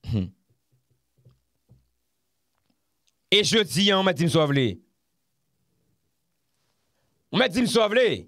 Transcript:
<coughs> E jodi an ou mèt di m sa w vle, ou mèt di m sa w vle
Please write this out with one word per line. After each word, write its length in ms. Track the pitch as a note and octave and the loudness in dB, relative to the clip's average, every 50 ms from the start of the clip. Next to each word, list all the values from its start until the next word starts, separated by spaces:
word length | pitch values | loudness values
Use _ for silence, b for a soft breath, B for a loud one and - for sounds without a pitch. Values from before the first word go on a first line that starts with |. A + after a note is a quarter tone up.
| - - | -8 -4
<coughs> 260 | A2+ G#2 F#2 F2+ - _ _ _ _ _ _ _ _ _ _ _ _ _ _ _ _ _ _ - _ _ _ _ _ _ _ _ - _ _ _ _ _ _ _ _ _ _ _ _ _ _ _ _ _ _ _ _ _ _ _ _ _ _ _ _ _ _ _ | -4 -4 -4 -6 -10 _ _ _ _ _ _ _ _ _ _ _ _ _ _ _ _ _ _ -20 _ _ _ _ _ _ _ _ -20 _ _ _ _ _ _ _ _ _ _ _ _ _ _ _ _ _ _ _ _ _ _ _ _ _ _ _ _ _ _ _
E 140 | F3+ G3+ G3+ | 0 0 2
jodi 460 | C#3 F#3 A3+ G#3+ D3+ A#2+ D#3 G3+ G3+ | 2 0 0 0 0 -2 -2 0 2
an 60 | G3 F#3+ | 2 2
ou 40 | F#3+ | 2
mèt 100 | F#3+ F3+ | 0 0
di 80 | - E3+ | 0 -2
m 60 | E3 | 0
sa 140 | B2 E3 D#3 | 2 2 2
w 20 | D3 | 2
vle, 140 | C#3 C#3 C3 A2 F2 - _ _ _ _ _ _ _ _ _ _ _ _ _ _ _ _ _ _ _ _ _ _ _ _ _ _ _ _ _ _ _ _ _ _ _ _ _ _ _ _ _ _ _ _ _ _ _ _ _ _ | 0 0 0 -2 -4 -8 _ _ _ _ _ _ _ _ _ _ _ _ _ _ _ _ _ _ _ _ _ _ _ _ _ _ _ _ _ _ _ _ _ _ _ _ _ _ _ _ _ _ _ _ _ _ _ _ _ _
ou 80 | - | -2
mèt 160 | F#3 B3+ B3+ | -2 0 0
di 80 | E3+ A3+ | 0 -2
m 60 | B3 - | -2 0
sa 160 | A#3+ A#3 A3 | 2 0 0
w 80 | G#3 | 2
vle 140 | G#3 B3 B3+ G#3+ C#3 F#2 - | 2 2 2 0 0 -4 -8